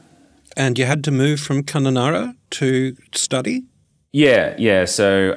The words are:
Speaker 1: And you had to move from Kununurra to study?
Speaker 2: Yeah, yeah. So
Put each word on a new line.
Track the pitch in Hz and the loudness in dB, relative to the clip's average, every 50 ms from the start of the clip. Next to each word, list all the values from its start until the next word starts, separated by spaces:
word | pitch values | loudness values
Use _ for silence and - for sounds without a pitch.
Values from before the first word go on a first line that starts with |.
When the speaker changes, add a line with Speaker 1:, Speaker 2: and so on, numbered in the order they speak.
| _ _ _ _ _ _ _ _ _ _ - - | _ _ _ _ _ _ _ _ _ _ -6 -4
Speaker 1:
And | 135 131 123 120 | -2 -2 0 0
you | 127 | -2
had | 123 147 156 139 | -2 -2 -2 -2
to | 151 | -2
move | 139 131 135 147 151 143 | 0 0 0 0 0 -2
from | 147 - 143 135 139 | -4 -4 -4 -4 -4
Kununurra | 143 - 156 135 135 131 127 123 135 160 185 226 247 247 _ _ - | -4 -4 -2 0 0 0 0 0 0 -2 -2 -4 -6 -10 _ _ -14
to | - - 147 131 131 127 131 131 127 - _ _ - | -8 -4 -2 0 0 0 -2 -4 -6 -10 _ _ -8
study? | - - - - 131 131 - 247 254 254 - _ _ _ _ _ _ _ _ | -6 -6 -4 -4 -4 -4 -4 -6 -6 -6 -10 _ _ _ _ _ _ _ _
Speaker 2:
Yeah, | - 139 151 139 123 104 82 71 - - | 0 4 4 6 6 4 4 0 -2 0
yeah. | 107 113 101 95 92 | 2 2 4 2 2
So | 87 - - 104 98 98 98 95 95 - | 0 0 2 2 4 4 4 2 0 0